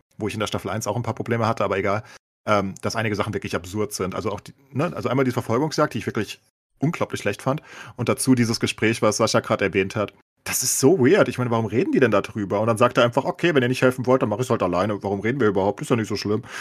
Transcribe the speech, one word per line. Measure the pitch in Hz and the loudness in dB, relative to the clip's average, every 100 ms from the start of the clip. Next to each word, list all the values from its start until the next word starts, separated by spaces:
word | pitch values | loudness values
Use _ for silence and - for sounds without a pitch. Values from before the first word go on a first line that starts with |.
| _ - | _ -8
wo | 107 | -6
ich | |
in | 98 | -4
der | 104 | -4
Staffel | 107 92 | -4 -4
eins | 101 104 | -6 -4
auch | 110 | -4
ein | |
paar | 117 | -4
Probleme | 110 107 117 110 | -6 -4 0 0
hatte, | 113 | 0
aber | 101 98 | 0 0
egal, | 98 104 - - _ _ - | -2 -2 -6 -18 _ _ 0
ähm, | 104 98 - | 0 0 -4
dass | 107 113 | -6 -2
einige | 110 104 | -2 -2
Sachen | 107 | -4
wirklich | 101 98 98 | -6 -4 -6
absurd | 92 104 104 | -6 -6 -4
sind. | - 92 | -4 -6
Also | 95 98 | -4 -6
auch | 101 | -8
die, | - - _ | -12 -20 _
ne, | 123 170 | -6 -4
also | 104 113 | -4 -2
einmal | 135 | 0
die | 131 | 0
Verfolgungsjagd, | 120 - 113 151 - 151 | 0 -2 -2 -2 0 -2
die | 113 | -2
ich | 113 | -6
wirklich | 110 101 - _ _ _ _ | -4 -4 -8 _ _ _ _
unglaublich | 143 - 101 - | -2 -2 -4 -4
schlecht | 104 104 | -4 -4
fand. | - 147 - - - - | -4 -4 -6 -20 -16 -6
Und | 113 | -2
dazu | 107 - | 0 2
dieses | 123 113 110 | 4 2 0
Gespräch, | - - 110 117 | -2 0 0 2
was | 110 104 | 2 2
Sascha | 113 117 | 2 2
grad | - 113 | 0 0
erwähnt | 98 95 95 110 | 0 0 0 -2
hat. | 101 - _ _ | -6 -8 _ _
Das | - - | -6 -4
ist | 127 - | -2 4
so | 131 180 | 4 6
weird. | 127 196 135 | 6 6 4
Ich | - | 0
meine, | 123 | 0
warum | 117 110 | 0 0
reden | 107 202 | 0 0
die | 240 | 4
denn | 120 | 4
da | 101 | 4
drüber? | - 107 98 104 | 0 -4 -2 0
Und | 110 | 0
dann | 107 | 4
sagt | 120 131 | 4 4
er | |
einfach, | 120 127 | 2 2
"Okay, | 170 - 170 | -2 0 2
wenn | 147 | 4
ihr | 123 | 2
nicht | 127 | 2
helfen | 131 127 123 | 2 2 2
wollt, | 131 | 2
dann | 117 | 2
mach | 104 | -2
ich's | 123 | 0
halt | 113 | 0
alleine. | 92 87 104 101 | 2 2 0 -2
Warum | 101 101 | -4 -2
reden | 107 139 | -2 0
wir | 107 | 2
überhaupt? | 98 98 101 | 2 0 0
Ist | 151 | 0
doch | 117 | 0
nicht | 107 | 0
so | 104 | -4
schlimm." | 101 104 - - | -2 -2 -4 -12